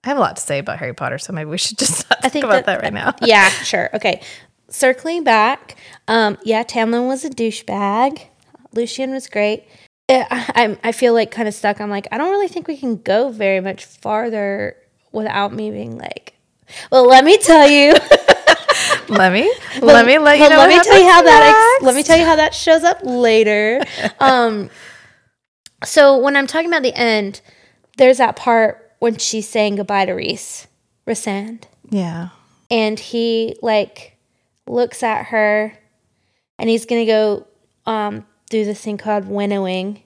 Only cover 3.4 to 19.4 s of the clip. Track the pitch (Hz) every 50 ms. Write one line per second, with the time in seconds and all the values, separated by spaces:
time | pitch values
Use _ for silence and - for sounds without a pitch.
3.4 | 190 190 - - - - - 185 - - - 214 - 208 180 - - - - -
4.4 | _ _ _ _ _ _ - - - 254 254 254 - 320 339 349 311 262 226 214
5.4 | 214 233 277 - _ - - _ - - - _ _ - 220 226 220 208 202 -
6.4 | - 220 220 220 240 233 - 247 220 226 233 240 247 254 269 262 311 311 262 -
7.4 | 233 220 214 - - - 202 202 202 196 202 226 247 277 302 311 - _ _ _
8.4 | _ _ _ _ _ _ _ 226 240 233 - - 262 262 262 269 254 - - 214
9.4 | 208 208 214 214 _ _ _ _ _ _ _ _ _ - 262 262 233 - 254 247
10.4 | 233 - - 233 240 214 202 - - 240 226 - 254 240 233 233 220 220 - 226
11.4 | 233 214 208 - - 208 208 - 208 208 202 202 202 - - 233 302 359 392 403
12.4 | 403 359 370 349 - - 311 269 277 247 226 180 _ - 190 220 247 277 233 214
13.4 | 214 196 190 190 185 196 190 - - _ _ _ _ 208 214 214 233 233 220 214
14.4 | 202 196 196 202 208 - - _ _ _ _ _ _ _ - 220 214 214 - 202
15.4 | 202 202 - 214 214 214 208 202 214 - 113 - - 50 - - _ - _ _
16.4 | _ _ _ _ _ _ - - - - - 262 247 247 262 262 277 311 403 415
17.4 | - - 330 311 294 285 294 285 285 294 320 - - - 587 - - - - -
18.4 | - - 330 - - - 554 - - - 605 - - - 220 202 190 185 180 208